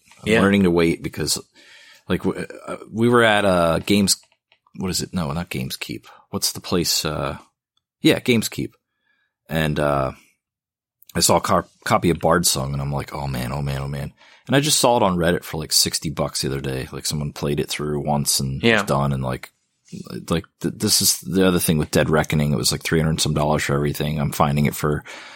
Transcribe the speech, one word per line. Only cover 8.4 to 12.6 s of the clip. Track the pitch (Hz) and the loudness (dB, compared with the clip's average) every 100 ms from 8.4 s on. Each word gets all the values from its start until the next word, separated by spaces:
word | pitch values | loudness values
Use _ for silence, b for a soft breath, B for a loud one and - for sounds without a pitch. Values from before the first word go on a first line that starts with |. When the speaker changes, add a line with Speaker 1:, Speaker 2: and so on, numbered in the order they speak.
| 101 | 0
Speaker 1:
Keep. | - 65 _ _ _ _ _ _ _ - | -6 -8 _ _ _ _ _ _ _ -8
And, | 80 78 76 | -2 -2 0
uh, | 73 69 65 - b b _ _ _ _ _ _ _ - | 0 0 -2 -6 b b _ _ _ _ _ _ _ -2
I | |
saw | - 90 | 2 2
a | |
car-, | - 95 82 _ - | 2 0 -2 _ 0
copy | 110 90 | 2 2
of | 80 | 2
Bard | - 85 82 | 2 2 2
Song | 71 | -2